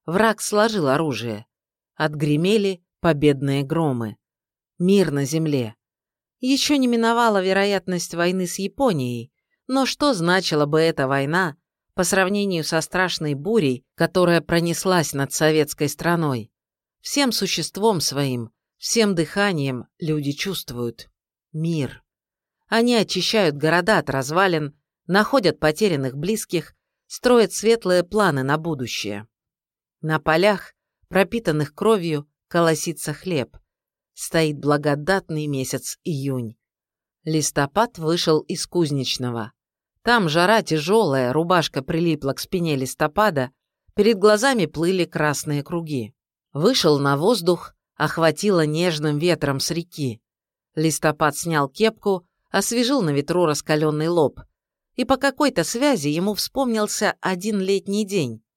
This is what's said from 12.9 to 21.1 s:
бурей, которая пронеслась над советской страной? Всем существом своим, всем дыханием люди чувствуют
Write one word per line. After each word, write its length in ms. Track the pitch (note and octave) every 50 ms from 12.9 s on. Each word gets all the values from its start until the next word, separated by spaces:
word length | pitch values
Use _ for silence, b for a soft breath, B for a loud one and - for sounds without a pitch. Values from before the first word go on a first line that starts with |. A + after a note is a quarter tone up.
| - F3+ F#3 F#3 F3 - E3 D3+ D3
бурей, 500 | C3+ C#3+ F#3 A3+ A#3 F3 C#3 B2+ A#2+ _ _ _
которая 460 | - E3+ E3 - F#3 F3+ E3+ E3+ E3
пронеслась 720 | D#3 - F3 E3+ E3 E3+ E3 - - F#3+ F#3 F3+ D#3 - -
над 220 | C#3 C#3 C#3 -
советской 560 | - E3 D#3 D#3 D#3 D3+ D3+ - - D#3 C#3+
страной? 600 | - - - E3 E3+ E3+ E3 D3+ C3+ A#2+ A2+ - _ _ _ _ _ _ _ _ _ _ _
Всем 280 | - - C#4+ C#4+ C4
существом 680 | A3 - G3+ F3+ - - D#3 - _ G3 G3 A3+ G#3+ E3
своим, 520 | C3+ - C3+ C#3 C#3+ C3+ B2+ B2 A#2 A2 _ _ _ _ _ _
всем 360 | - - - A#3 A3 G#3 G3
дыханием 680 | E3 D#3+ C#3+ - G3+ G3+ G3+ F#3+ D#3+ C#3 C3+ C3 B2 - _ _ _
люди 340 | - D#3 D#3 D3+ D3 C#3 C#3+
чувствуют 800 | - - G3 F#3 - - - B2 A#2+ A#2+ A#2 A2+ _ - _